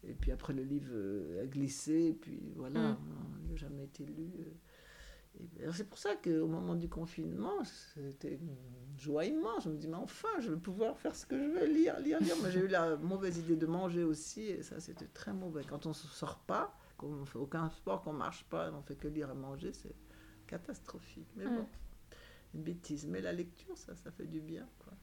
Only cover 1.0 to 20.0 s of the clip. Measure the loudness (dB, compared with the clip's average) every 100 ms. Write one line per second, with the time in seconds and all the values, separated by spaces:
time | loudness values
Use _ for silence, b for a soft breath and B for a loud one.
1 | 0 0 0 -2 -2 0 0 0 4 6
2 | 6 4 -2 -8 -6 -6 -2 2 4 2
3 | -2 -8 -8 -6 -4 -4 -4 -6 -8 -8
4 | -8 -6 -6 -6 -10 -12 B B B B
5 | B B B -14 -14 -6 -4 -2 -4 -2
6 | 0 0 4 6 6 2 2 2 0 -2
7 | -4 -4 -2 0 0 0 -2 -6 -14 -8
8 | -8 -6 -6 -4 -6 -8 -10 -14 -12 -8
9 | 0 2 4 2 2 0 0 -2 -2 -4
10 | -4 -4 0 0 2 0 0 2 2 2
11 | -2 -4 -2 2 2 4 6 8 8 6
12 | 2 4 6 4 4 6 6 6 6 4
13 | 2 2 2 0 4 6 6 4 4 4
14 | 4 4 0 -6 -4 -4 -4 -8 -8 -10
15 | -12 -8 -4 -4 -2 -4 -4 -4 -2 -4
16 | -6 -4 -4 -4 0 0 0 -4 B -10
17 | -6 -6 -6 -4 -2 0 0 -2 -2 -2
18 | 0 -2 -2 -4 -4 -2 -2 -4 -8 -6
19 | -4 -2 -4 -4 -6 -6 -6 -6 -12 -14